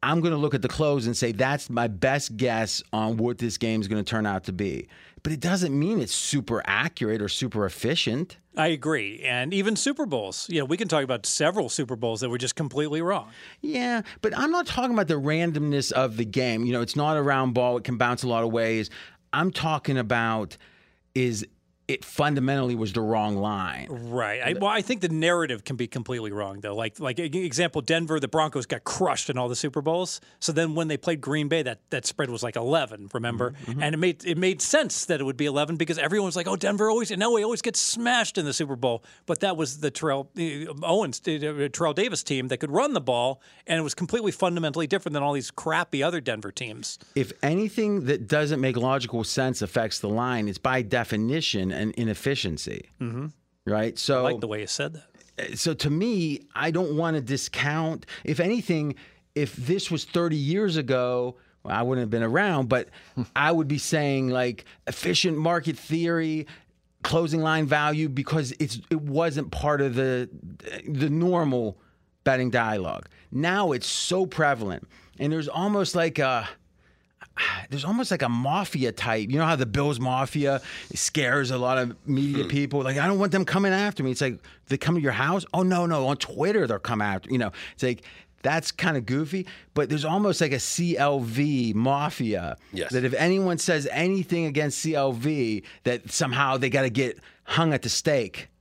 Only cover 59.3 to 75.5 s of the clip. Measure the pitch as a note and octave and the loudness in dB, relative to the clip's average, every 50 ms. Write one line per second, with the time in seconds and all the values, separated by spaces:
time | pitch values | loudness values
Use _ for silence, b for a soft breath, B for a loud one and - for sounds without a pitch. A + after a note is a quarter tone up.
59.3 | _ - D3 - - - B2+ A#2+ F3 G3 F#3 - E3+ D3 - - - F3 E3+ E3+ | _ -2 -2 -2 -2 -6 0 0 0 0 0 -2 -2 -4 -4 -2 0 0 2 2
60.3 | D#3 D3+ C#3 C#3 E3 G3 A3 G3+ E3 D#3+ C#3+ A#2 C3 B2+ B2 B2 B2 B2 B2 B2 | 2 0 2 2 2 2 2 2 2 0 2 2 2 2 4 2 2 0 0 -2
61.3 | B2+ b b b b b _ - - G2 A#2 B2 C3 B2+ A#2+ A2 G#2+ A#2 A#2 A2+ | -4 b b b b b _ -2 0 0 2 2 2 0 0 0 0 0 2 2
62.3 | A#2 D#3+ G3+ G#3 F3 C#3+ C3 A#2+ C3 B2 A2+ - B B B B B B A#2+ - | 2 2 2 2 2 2 2 2 2 0 0 -2 B B B B B B -6 -4
63.3 | _ C3 C#3+ D3+ E3+ E3 D#3 C#3 D3 C#3+ - - - D#3 D3+ C#3+ C#3 C3+ C3 B2+ | _ 2 2 4 4 4 2 0 0 -2 -2 0 0 2 2 2 2 2 0 0
64.3 | B2 B2+ B2+ B2 A#2 - - B B B B - C3+ - - F3+ F3+ - - F3+ | 0 0 0 0 -2 -6 -12 B B B B -8 -8 -4 -2 0 2 2 2 2
65.3 | D#3+ D3 D#3 E3 F3 E3+ C#3 D#3 D#3 - - - D3+ E3 E3+ E3+ E3+ E3 E3 D#3+ | 2 2 2 2 2 2 0 -2 -4 -4 -4 -4 -2 0 2 2 0 0 0 0
66.3 | D#3 D#3 D3+ B B B B B _ _ _ _ _ _ - - - E3+ E3+ D#3+ | -2 -4 -4 B B B B B _ _ _ _ _ _ -4 0 2 2 2 2
67.3 | D3+ E3 D#3 D#3 D#3+ D#3+ D#3 C#3 D3 D3+ D3 D3+ D3+ D3+ D#3+ D#3 C3+ C3+ C#3 - | 2 2 2 2 2 2 2 2 2 2 2 2 2 2 0 0 0 -2 -2 0
68.3 | D3+ D#3+ D3+ B2 B2+ - D#3 C#3 - A#2 - - E3+ D#3 D3 D3 C#3 D3+ E3 E3+ | 0 0 0 -2 -2 -4 -4 -4 -4 -8 -4 -2 -2 -2 0 0 0 2 2 2
69.3 | C#3+ C#3+ C#3+ D#2+ - - - D3 D3 C#3+ C#3 C#3 A#2+ B2 C3 C3 B2+ B2 B2+ - | 0 -2 -4 -4 -6 -2 0 2 2 2 2 0 2 0 0 2 0 0 -2 -6
70.3 | - - - E3+ - - - - - - - - D#3 C3+ C#3 D3+ C#3+ D#3+ E3+ F3+ | -10 -16 -16 -16 -16 -14 -14 -12 -12 -12 -8 -6 -2 0 0 2 2 4 4 4
71.3 | F3+ F3 E3 C#3+ C3 B2 A#2 G#2+ G2 b b b b b b b b _ _ C#3 | 4 4 2 2 2 2 0 -2 -4 b b b b b b b b _ _ 2
72.3 | C3+ B2+ B2+ B2+ A2+ B2 A#2 A2 G#2+ G#2 F#2 E2 - G1+ - - b b b b | 2 4 2 2 2 2 2 2 0 -2 -2 -4 -6 -8 -10 -14 b b b b
73.3 | b B2+ D3 E3+ F#3 G3+ G#3 E3+ C#3+ B2 - - - - - - F3 F#3 F#3+ E3+ | b -2 0 2 2 2 2 2 0 0 -2 -4 -4 -4 -2 0 0 0 0 0
74.3 | - - D#3+ C#3+ C#3 A#2+ A2+ G2 F2 - - B B B B B B B - D3 | 0 2 2 2 2 2 -2 -6 -6 -6 -8 B B B B B B B -2 -2
75.3 | D#3 D#3+ D3+ C#3+ | 0 -2 -2 -4